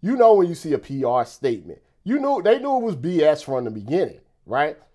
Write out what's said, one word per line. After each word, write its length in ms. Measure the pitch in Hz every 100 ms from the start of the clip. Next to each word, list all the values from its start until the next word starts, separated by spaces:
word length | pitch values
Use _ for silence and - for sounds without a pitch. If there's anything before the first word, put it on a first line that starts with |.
You 140 | 180 254
know 180 | 226
when 140 | 214 175
you 60 |
see 200 | 165 160
a 40 | 139
P 240 | - 139
R 200 | 127 123
statement. 560 | 117 - 139 113 82 82 _ _
You 160 | - 277
knew, 220 | 277 277
they 160 | 185 247
knew 200 | 269 262
it 40 |
was 140 | 226 156
B 260 | 143 175
S 200 | 151 151
from 220 | - 135
the 60 | 120
beginning, 500 | 107 101 160 156 - _ _ _
right? 320 | 120 151 151 _